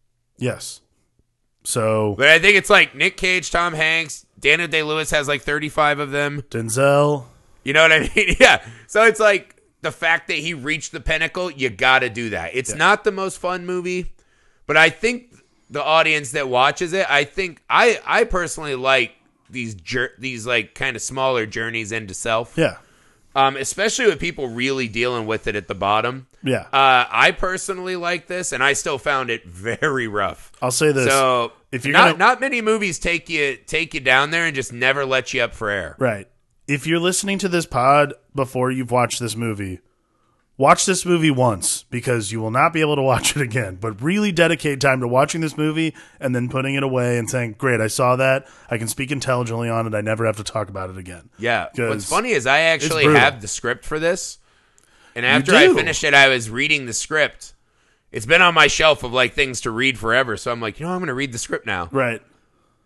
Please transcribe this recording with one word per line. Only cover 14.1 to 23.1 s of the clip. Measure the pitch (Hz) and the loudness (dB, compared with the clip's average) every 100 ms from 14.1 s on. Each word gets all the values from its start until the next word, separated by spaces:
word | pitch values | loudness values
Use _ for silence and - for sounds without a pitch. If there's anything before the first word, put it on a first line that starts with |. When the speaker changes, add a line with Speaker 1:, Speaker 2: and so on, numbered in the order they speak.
| - _ _ _ _ - | -12 _ _ _ _ 0
Speaker 2:
but | 151 | 4
I | 160 | 4
think | 160 220 247 - _ _ _ _ | 2 -4 -4 -10 _ _ _ _
the | 131 | -6
audience | 143 160 156 156 131 | 2 2 4 0 -2
that | 151 135 | -4 0
watches | 123 139 - 175 | 2 2 0 -4
it, | 185 180 | -2 2
I | 143 | 2
think | 147 - 185 151 - | 0 -4 -8 -8 0
I, | 147 226 196 - | 4 4 2 0
I | 185 233 | 0 0
personally | 185 165 - 151 127 | -2 -4 -8 -8 -4
like | 131 131 113 _ _ _ _ | 2 2 0 _ _ _ _
these | 127 117 | -10 -10
jour-, | 98 80 123 127 - | -12 -6 -4 -4 -6
these, | 131 123 117 | -10 -8 -2
like, | 120 107 - | -2 -2 -6
kinda | 135 113 | -6 -6
smaller | - 131 131 123 107 | -8 -2 -2 0 -4
journeys | 113 113 113 104 | -6 -6 -6 -6
into | 113 104 | -8 -8
self. | 90 117 113 120 - | -8 -2 -2 -2 -2
Speaker 1:
Yeah. | 147 - _ _ _ | -2 -2 _ _ _